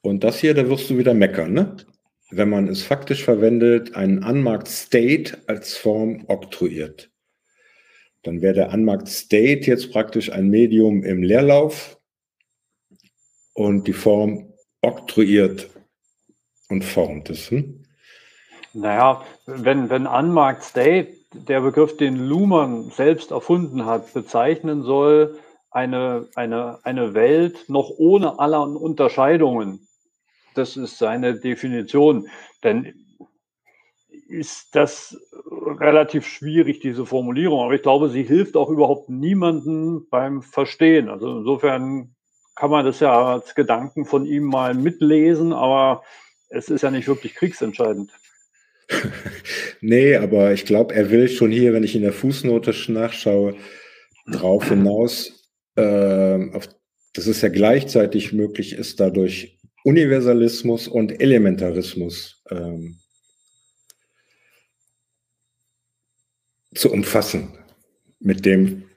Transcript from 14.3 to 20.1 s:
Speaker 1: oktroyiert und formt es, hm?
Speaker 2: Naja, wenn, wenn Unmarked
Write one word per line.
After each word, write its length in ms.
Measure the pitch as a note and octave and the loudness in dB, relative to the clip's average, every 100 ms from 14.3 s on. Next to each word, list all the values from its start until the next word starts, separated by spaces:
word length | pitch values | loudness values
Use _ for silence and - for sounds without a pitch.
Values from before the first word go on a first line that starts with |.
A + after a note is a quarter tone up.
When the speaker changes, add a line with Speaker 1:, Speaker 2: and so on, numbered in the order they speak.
| G2+ - _ _ _ | -4 -12 _ _ _
Speaker 1:
oktroyiert 880 | A#2 - - - G2+ G2+ F#2+ F#2+ - - _ _ _ _ _ _ _ _ _ | -2 -2 -4 2 4 4 4 -2 -16 -20 _ _ _ _ _ _ _ _ _
und 140 | F#2+ | -6
formt 460 | - - E2 D2+ - | -2 -2 -2 -6 -12
es, 200 | D#2 - | -14 -6
hm? 340 | B2+ C#3+ - _ _ _ _ _ _ _ - - | -6 -6 -14 _ _ _ _ _ _ _ -20 -18
Speaker 2:
Naja, 500 | A2 G#2 G#2 C3 C3 - - - | -8 -4 2 2 2 -8 -20 -16
wenn, 440 | C3 A#2+ C3+ A#2+ | -2 0 0 0
wenn 160 | C3 | -2
Unmarked 580 | C3+ | 0